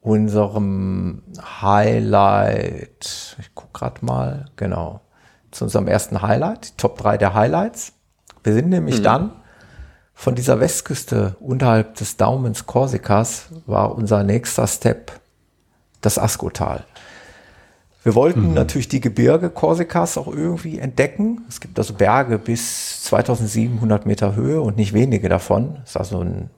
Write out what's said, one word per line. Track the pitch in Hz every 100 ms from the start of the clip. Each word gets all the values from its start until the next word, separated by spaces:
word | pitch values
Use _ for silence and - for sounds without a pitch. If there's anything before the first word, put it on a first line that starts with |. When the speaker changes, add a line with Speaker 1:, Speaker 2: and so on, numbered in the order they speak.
Speaker 1:
unserem | - 107 107 104 104 107 101 98 95 92 92 - - - - -
Highlight. | 98 104 107 117 107 101 98 101 104 107 - - - _ - - - -
Ich | -
guck | - -
grad | - - -
mal, | 62 62 127 139 139 -
genau. | - 87 82 - _ _ _ _ _
Zu | -
unserem | 113 98 -
ersten | 101 - 98
Highlight, | 101 113 160 220 -
die | -
Top | 120 -
drei | 104 104
der | 101
Highlights. | 98 113 160 208 - - _ _ _ _ -
Wir | -
sind | 107 160
nämlich | 185 156 127
Speaker 2:
Mhm. |
Speaker 1:
dann | 104 120 202 - - - - - - _ _
von | _ -
dieser | 123 123 113
Westküste | 139 - - - - 117 101 92
unterhalb | 131 131 127 113 107 -
des | - -
Daumens | 104 127 127 107 -
Korsikas | 123 131 123 - 101 117 - - - -
war | - 104
unser | 107 107 104
nächster | 101 110 131 - 110
Step | - - - - - _ _ _ _ _ _ _ _
das | 107 -
Askotal. | 110 - 90 - - - - - - - - - - - _ _ _ _
Wir | - 107
wollten | 131 151 95
Speaker 3:
Mhm. |
Speaker 1:
natürlich | 78 - 143 123
die | 135
Gebirge | 120 107 123 160 175
Korsikas | - 156 165 170 175 170 -
auch | 139
irgendwie | 147 160 170 165 156
entdecken. | 135 123 143 - 214 233 -
Es | -
gibt | - -
also | 107
Berge | 101 98 120 127 110
bis | 104 117 - - - -
zweitausendsiebenhundert | - - 113 117 110 107 113 117 113 104 -
Meter | 104 101
Höhe | 101 131 156
und | 131 101
nicht | 104
wenige | 98 135 110 92
davon. | 87 - 98 131 -
Das | -
ist | -
also | 92 92
ein | 87 90 87